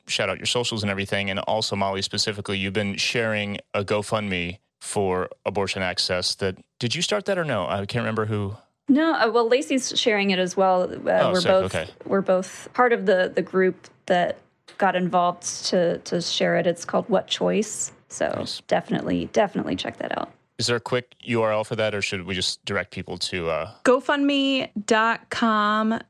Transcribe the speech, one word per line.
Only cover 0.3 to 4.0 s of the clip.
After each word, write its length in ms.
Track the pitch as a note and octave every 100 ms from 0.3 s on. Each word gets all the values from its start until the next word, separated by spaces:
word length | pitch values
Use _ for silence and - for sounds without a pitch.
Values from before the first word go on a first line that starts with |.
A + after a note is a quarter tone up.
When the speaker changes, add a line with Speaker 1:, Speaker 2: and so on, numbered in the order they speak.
| F#2
Speaker 1:
your 80 | A2
socials 380 | B2 A#2+ A2+
and 60 | G#2
everything. 380 | G2 G2 G2+ G2
And 100 | F#2+
also, 340 | - G#2+ G#2
Molly, 260 | G2+ G2 G2
specifically, 540 | - - - G#2 G2+ G2
you've 160 | F#2+
been 220 | G2+ G2+ F#2
sharing 600 | - B2 A2+ G#2+ G2+ G2+ -
a 80 | G#2
GoFundMe 760 | G2 G#2+